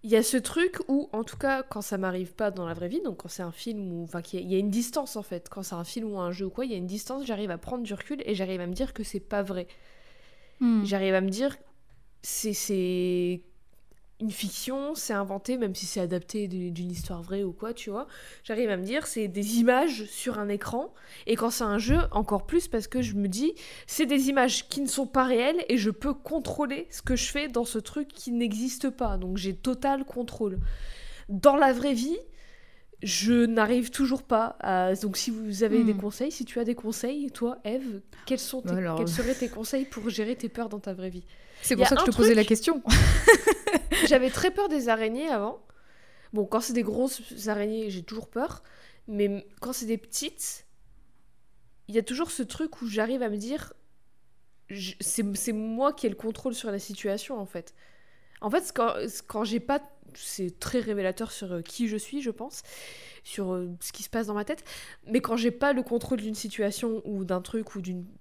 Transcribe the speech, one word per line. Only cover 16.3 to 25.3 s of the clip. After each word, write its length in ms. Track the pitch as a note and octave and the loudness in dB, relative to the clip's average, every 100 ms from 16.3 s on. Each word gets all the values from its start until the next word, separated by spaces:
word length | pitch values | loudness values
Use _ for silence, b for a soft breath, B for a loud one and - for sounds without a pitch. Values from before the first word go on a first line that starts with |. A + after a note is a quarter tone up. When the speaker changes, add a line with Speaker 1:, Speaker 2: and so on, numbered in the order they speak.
| A3 G3+ | -4 -2
Speaker 1:
du-, 240 | F#3 F3+ | -4 -4
d'une 180 | E3+ F3 | -4 -6
histoire 320 | F3 - F3 | -6 -6 -8
vraie 220 | E3+ G3 | -6 -4
ou 80 | G3 | -4
quoi, 240 | E3+ G#3+ A#3 | -6 -8 -8
tu 160 | - | -6
vois. 160 | G3+ D4 B B B | -6 -8 B B B
J'arrive 280 | - A3 A#3 | -6 0 0
à 40 | F#3 | 0
me 60 | |
dire, 220 | F#3+ C#4 D#4 | 0 -2 -2
c'est 220 | A#3 G#3 | -2 -2
des 320 | F#3 G#3 A#3 | -2 2 6
images 460 | A#3 B3+ D#4+ A#3 G#3 | 8 8 6 0 -8
sur 340 | - B3 G#3+ | -6 -4 -2
un 100 | G3+ | -2
écran. 420 | G3+ - A#3 D4+ B B B - | -2 -2 -4 -4 B B B 0
Et 80 | G#3+ | 2
quand 160 | A3+ | 2
c'est 120 | - | 0
un 140 | A3 G3+ | 0 0
jeu, 220 | A3+ D#4 - | 4 4 6
encore 380 | G#3 G#3+ G3+ - | 2 0 -2 2
plus, 200 | E4+ - | 0 2
parce 200 | A3+ G#3 | -4 0
que 160 | B3+ | -2
je 100 | A#3+ | 0
me 140 | G3+ G3 | 0 0
dis, 260 | F#3+ D4+ - B B - | 2 0 -2 B B -8
c'est 220 | - C#4 | 0 4
des 220 | C#4 C4+ | 4 4
images 380 | C#4 B3 - - | 4 4 2 -2
qui 120 | C#4 | -2
ne 60 | C4+ | -2
sont 180 | - C#4 | 0 2
pas 180 | C4+ | 2
réelles 380 | B3+ | 4